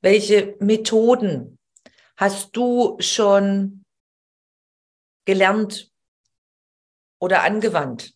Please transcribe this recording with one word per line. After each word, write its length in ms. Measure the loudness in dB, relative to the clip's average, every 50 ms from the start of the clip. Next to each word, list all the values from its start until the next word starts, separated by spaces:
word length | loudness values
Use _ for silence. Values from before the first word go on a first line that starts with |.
Welche 560 | 4 4 2 2 2 2 2 2 2 0 -8 -4
Methoden 960 | 0 0 0 0 0 0 0 2 4 4 2 2 0 -4 -4 -4 -8 -12 -20 _ _ _ _ _ _ -20 _ _ _ _ _ -2
hast 380 | -2 -2 -2 -4 -12 _ _
du 420 | -4 -2 -2 0 0 0 -2 -2 -4
schon 840 | -6 -6 -2 0 2 2 2 2 2 0 -2 -2 -4 -6 -8 -14 _ _ _ _ _ _ _ _ _ _ _ _ _ _ _ _ _ _ _ _ _ _ _ _ _ _ _ _ _
gelernt 640 | -2 2 2 2 2 2 0 -2 -4 -8 -14 -16 _ _ _ _ _ _ _ _ _ _ _ _ _ _ _ _ _ _ _ _ _ _ _ _ _ _ _
oder 240 | -2 0 0 2 2
angewandt? 680 | 0 -2 0 -2 -2 -2 -2 -4 -4 -10 -12 -16 -20 _